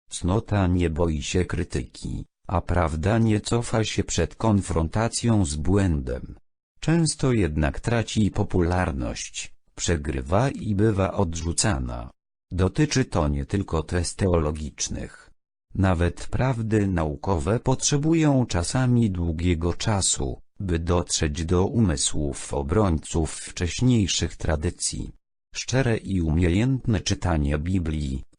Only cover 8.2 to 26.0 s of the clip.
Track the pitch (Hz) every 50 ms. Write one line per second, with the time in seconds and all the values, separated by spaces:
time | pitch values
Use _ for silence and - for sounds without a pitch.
8.2 | 107 92 - - 104 - - 95 87 82 90 90 90 85 73 67 62 57 - -
9.2 | - - - - - - - - _ _ _ - - - 87 76 71 76 73 67
10.2 | 64 67 90 101 127 135 - - 110 107 104 95 104 113 107 95 95 87 - -
11.2 | 101 85 82 82 80 85 78 - - 113 95 67 64 60 60 60 58 - - _
12.2 | _ _ _ _ _ - 92 87 92 92 - - 151 147 - 131 131 - - 98
13.2 | 80 73 71 69 69 - - 101 95 - 82 80 73 - 90 90 85 - - -
14.2 | 107 95 87 85 78 76 78 76 76 69 - - - - - - - - - -
15.2 | - - - _ _ _ _ _ _ _ - 95 95 95 90 82 87 87 - -
16.2 | - - - 107 127 131 131 113 113 110 107 107 101 98 92 82 78 76 73 71
17.2 | - 98 98 82 69 87 107 127 - 131 131 - - - 147 143 147 160 165 165
18.2 | 156 147 139 131 123 113 - 87 85 - - 127 131 123 123 120 117 107 92 87
19.2 | 85 85 80 78 87 90 87 78 82 87 85 - - 120 110 98 87 - - -
20.2 | 143 131 123 - - - _ - 101 92 87 80 85 85 87 87 85 - - -
21.2 | 85 78 73 80 82 80 90 90 92 98 - 117 113 90 76 69 - - - 78
22.2 | 76 69 65 - - - - 69 69 67 80 107 107 95 80 73 - - - 85
23.2 | 80 76 - - - - - - 90 85 - - 120 127 127 113 101 82 - -
24.2 | 85 82 - - - - 78 76 76 87 - - - - - - 71 - - _
25.2 | _ _ _ _ _ _ - - - - - 131 135 123 113 -